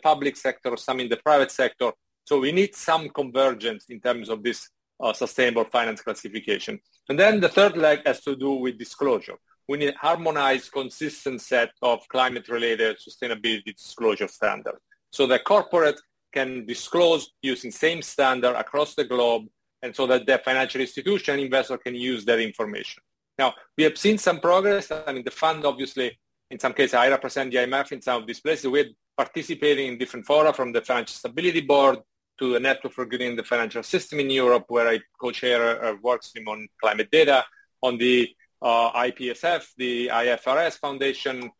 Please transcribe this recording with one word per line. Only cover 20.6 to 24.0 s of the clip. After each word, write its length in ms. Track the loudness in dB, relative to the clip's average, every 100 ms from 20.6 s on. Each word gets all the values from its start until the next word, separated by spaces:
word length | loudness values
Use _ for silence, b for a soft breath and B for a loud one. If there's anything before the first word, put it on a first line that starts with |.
| 0 -2
institution 540 | -6 -6 -2 -2 0 -2 0
investor 300 | 0 -2 -4
can 180 | -8
use 300 | -6 -4 -2
that 160 | 2 2
information. 640 | 0 -4 -8 -8 -12 -14 _ _ _ -2
Now, 160 | -2 -2 B 0
we 80 |
have 140 | 2
seen 180 | 2